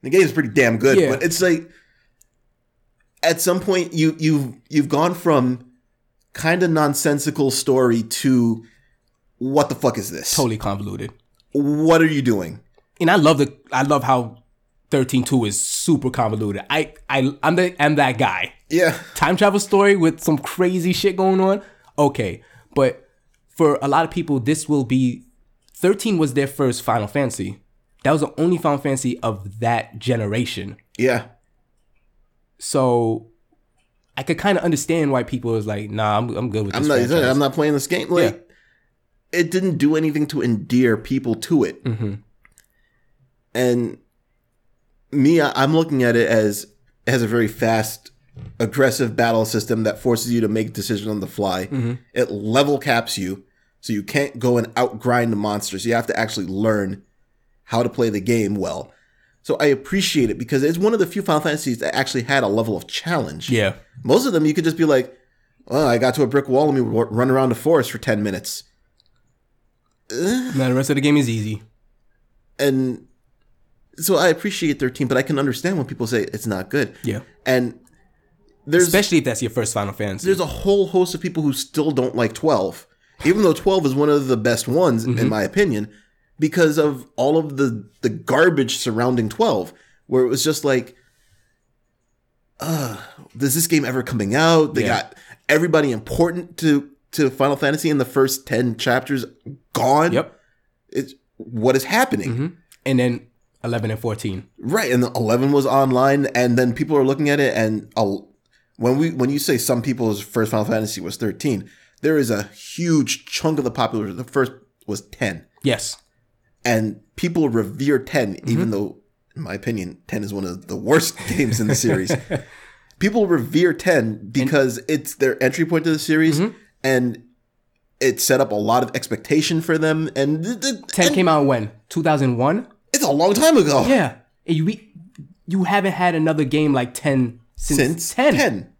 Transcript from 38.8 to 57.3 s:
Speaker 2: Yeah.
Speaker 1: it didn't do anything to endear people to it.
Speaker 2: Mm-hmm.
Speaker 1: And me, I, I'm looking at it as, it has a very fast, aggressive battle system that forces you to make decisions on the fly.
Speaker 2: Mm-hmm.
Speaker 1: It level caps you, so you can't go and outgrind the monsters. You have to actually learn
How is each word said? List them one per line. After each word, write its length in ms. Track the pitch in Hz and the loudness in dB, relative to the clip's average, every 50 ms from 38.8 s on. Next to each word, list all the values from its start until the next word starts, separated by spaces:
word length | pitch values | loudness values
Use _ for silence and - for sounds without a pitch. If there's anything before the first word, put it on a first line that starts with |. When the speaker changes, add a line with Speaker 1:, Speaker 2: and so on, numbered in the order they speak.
| _ _ _ _ _ _ _ _ _ _ | _ _ _ _ _ _ _ _ _ _
Speaker 2:
Yeah. 80 | - 175 | -2 0
Speaker 1:
it 100 | 170 165 | 0 0
didn't 280 | 170 185 185 190 165 - | 0 -2 0 0 0 2
do 180 | 139 147 156 | 2 2 2
anything 300 | 156 160 156 147 151 147 143 | 2 0 -2 -2 -2 -4 -4
to 140 | - 143 | -2 -2
endear 540 | - 120 117 104 - - 123 123 127 120 110 104 | -2 -2 -2 -2 -4 0 2 2 4 4 2 0
people 360 | - - 131 131 - 123 110 | -2 -4 -6 -4 -2 -2 -4
to 280 | 110 - - 175 147 113 | -4 -2 0 0 2 2
it. 180 | 87 - - - | 0 -2 -6 -6
Speaker 2:
Mm-hmm. 300 | 127 113 107 113 104 101 107 _ _ _ _ _ _ _ _ _ _ _ _ _ _ _ _ _ _ _ _ _ _ _ _ _ _ _ | -6 -6 -4 -6 -6 -8 -10 _ _ _ _ _ _ _ _ _ _ _ _ _ _ _ _ _ _ _ _ _ _ _ _ _ _ _
Speaker 1:
And 440 | 113 127 123 123 123 117 104 - - _ _ _ _ _ _ _ _ _ _ _ _ _ _ _ _ _ _ _ _ _ _ | 0 0 2 2 0 -2 -4 -8 -12 _ _ _ _ _ _ _ _ _ _ _ _ _ _ _ _ _ _ _ _ _ _
me, 300 | - 147 131 147 170 165 | 0 2 4 4 4 4
I, 120 | 147 139 - | 2 2 2
I'm 180 | - 135 139 160 | 0 2 4 4
looking 280 | 160 160 160 147 131 123 | 2 2 2 0 0 2
at 100 | 120 117 | 4 4
it 120 | 117 113 76 | 4 2 4
as, 360 | 117 113 107 107 101 104 - _ _ _ _ _ _ _ _ | 4 2 2 2 0 -2 -10 _ _ _ _ _ _ _ _
it 40 | - | -2
has 120 | 131 127 | 0 0
a 40 | 117 | 0
very 220 | 107 117 120 113 107 | 0 0 0 0 -2
fast, 640 | 110 - 120 113 113 110 107 110 - - _ - _ _ _ _ _ - - - - - | -2 -2 0 0 2 0 0 -4 -8 -12 _ -20 _ _ _ _ _ -20 -20 -20 -6 -6
aggressive 560 | 117 104 - 139 135 127 113 - 131 117 110 | -6 -4 2 2 2 2 2 0 -2 -2 0
battle 280 | 107 117 117 117 113 110 | 0 0 2 2 2 0
system 380 | 110 - 113 107 - 120 110 | 0 -2 -4 -2 -2 -2 0
that 160 | 110 110 104 - | 0 -2 -2 -2
forces 320 | - 127 120 110 117 120 | 0 0 0 0 0 -2
you 80 | 120 117 | 0 0
to 60 | 110 104 | 0 0
make 240 | 107 110 110 110 | 0 -2 -2 -4
decisions 360 | - 107 95 - 117 101 101 110 | -6 -10 -6 -4 -4 -4 -4 -6
on 100 | 107 104 | -6 -6
the 60 | 95 | -6
fly. 400 | 90 - - 101 95 92 92 92 | -8 -6 -4 -2 -2 -2 -4 -4
Speaker 2:
Mm-hmm. 280 | 104 143 131 120 117 123 123 _ _ _ | -6 -4 -4 -4 -4 -6 -8 _ _ _
Speaker 1:
It 160 | - 123 - | -2 -2 -2
level 480 | 101 104 101 107 113 135 143 143 147 135 | -4 -6 -4 0 2 2 2 2 0 -2
caps 400 | - 147 123 117 113 - - - | 0 0 -2 -2 -2 -4 -6 -6
you, 240 | 95 90 95 95 - _ _ _ _ _ _ _ | -6 -6 -8 -10 -14 _ _ _ _ _ _ _
so 120 | - - | -8 -6
you 120 | 113 104 98 | -4 -4 -4
can't 340 | - - 147 139 139 - 123 | -2 -2 -2 -2 -2 -4 -2
go 180 | 113 123 123 | 0 0 2
and 120 | 120 113 110 113 | 2 0 -2 -2
outgrind 540 | 120 127 - - 107 - 123 120 123 120 117 | -2 -2 -2 -2 -4 -2 0 0 0 0 0
the 60 | 110 | -2
monsters. 480 | 101 104 107 104 104 - - - 98 98 | -2 -2 -4 -4 -4 -6 -8 -10 -6 -4
You 100 | 117 117 | -2 -2
have 120 | 117 113 | -2 -2
to 100 | - - | -2 -4
actually 300 | - 113 110 - - 95 | -4 -4 -4 -4 -6 -6
learn 560 | 87 95 98 107 113 110 104 98 95 - - _ _ _ _ _ _ | -6 -4 -2 0 0 0 0 -2 -4 -6 -10 _ _ _ _ _ _